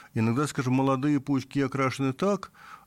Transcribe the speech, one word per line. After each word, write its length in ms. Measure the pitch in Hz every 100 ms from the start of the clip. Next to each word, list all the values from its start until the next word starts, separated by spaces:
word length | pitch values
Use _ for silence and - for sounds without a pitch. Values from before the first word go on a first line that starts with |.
| -
Иногда, 320 | 117 113 117 147
скажем, 280 | - 127 131
молодые 440 | 135 135 143 147
паучки 380 | 139 139 131 139
окрашены 540 | 135 135 131 - 135
так, 380 | 131 190 196 - - - -